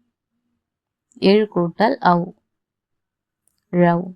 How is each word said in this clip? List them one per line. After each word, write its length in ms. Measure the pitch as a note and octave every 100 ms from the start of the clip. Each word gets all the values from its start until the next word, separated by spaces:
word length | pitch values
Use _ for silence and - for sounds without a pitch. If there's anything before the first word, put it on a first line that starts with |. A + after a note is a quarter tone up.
| _ _ _ _ _ _ _ _ _ _ _ - F#3+
இழு 160 | G#3+ G#3+
கூட்டல் 420 | F3+ E3+ - A3+ C4+ F3
ஔ. 40 | F3 F3 - _ _ _ _ _ _ _ _ _ _ _ _ - F3+
ரவ். 220 | F3 E3+ F#3